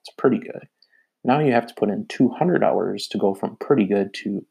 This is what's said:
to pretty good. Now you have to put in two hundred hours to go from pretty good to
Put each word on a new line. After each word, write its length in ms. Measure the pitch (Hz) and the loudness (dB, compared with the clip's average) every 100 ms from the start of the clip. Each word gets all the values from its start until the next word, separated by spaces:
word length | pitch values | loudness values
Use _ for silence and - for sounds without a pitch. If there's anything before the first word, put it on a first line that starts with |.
to 80 | - - | -20 0
pretty 200 | 135 - | 2 2
good. 300 | - - - _ _ _ _ _ | -2 -14 -16 _ _ _ _ _
Now 140 | 123 143 | 0 2
you 140 | 147 | 4
have 140 | 117 117 | 2 0
to 60 | |
put 140 | - 104 | -2 -2
in 180 | 104 - | -2 -4
two 200 | - 123 | 0 2
hundred 360 | - 180 160 | 2 0 2
hours 420 | 107 98 92 101 - | 2 2 -2 -4 -6
to 100 | 98 | -2
go 140 | 98 | 0
from 240 | 98 104 - | 0 -6 -4
pretty 300 | - 139 98 | 0 2 4
good 260 | 101 98 | 2 -2
to 300 | - - 98 - | -6 -6 -6 -8